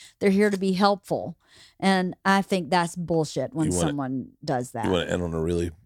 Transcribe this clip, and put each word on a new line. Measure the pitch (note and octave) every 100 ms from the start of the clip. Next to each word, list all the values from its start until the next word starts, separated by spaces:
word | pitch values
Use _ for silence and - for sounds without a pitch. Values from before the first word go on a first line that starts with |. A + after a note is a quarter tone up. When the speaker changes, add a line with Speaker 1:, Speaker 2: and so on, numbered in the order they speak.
| - _
Speaker 1:
They're | G3+
here | G3 G#3
to | F#3+
be | F#3+
helpful. | F#3 G3+ G3+ - C3 F2+ - _ - - _
And | F#3+ F#3+ F3+ -
I | F#3+ G3
think | F#3+ F#3+ D3+
that's | F3+ E3+
bullshit | F3+ E3 E3 D3+ C#3+ C3
when | D#3 D#3
Speaker 2:
You | -
wanna, | D#3+
Speaker 1:
someone | C#3+ C3 C3 G2+ _
does | D3+ B2+ B2+
that. | A2+
Speaker 2:
you | G2+
wanna | F2+ -
end | F2+
on | E2+
a | D#2+
really | D#2+ E2+ F2 -